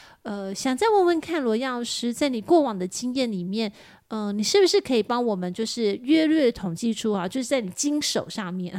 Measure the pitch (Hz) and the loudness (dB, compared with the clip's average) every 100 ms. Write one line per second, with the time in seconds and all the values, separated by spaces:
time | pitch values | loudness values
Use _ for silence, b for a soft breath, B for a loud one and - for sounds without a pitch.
0 | B B - 202 190 196 269 254 440 415 | B B -10 -8 -8 -4 -2 0 4 6
1 | 349 330 311 330 247 220 262 240 240 - | 6 2 0 -2 0 0 0 -4 -6 -4
2 | 240 233 285 240 202 339 269 196 185 - | -4 0 0 0 4 4 4 0 -4 -4
3 | 247 254 247 190 175 208 214 B B B | -4 -2 -2 -2 -4 -2 -4 B B B
4 | _ 220 208 208 208 403 359 403 - 247 | _ -6 -4 -2 2 4 4 4 2 0
5 | 208 240 240 190 180 180 226 - 214 196 | 2 0 0 -2 -4 -4 -6 -2 -2 -2
6 | 254 320 320 320 254 - 185 165 233 214 | 2 4 4 4 2 2 -4 -2 -2 -2
7 | 220 202 180 262 240 269 196 - 285 294 | -2 -2 -2 -4 -2 -2 -2 -4 -2 -2
8 | 294 - - - 185 185 180 | -2 -2 -4 -6 -6 -6 -6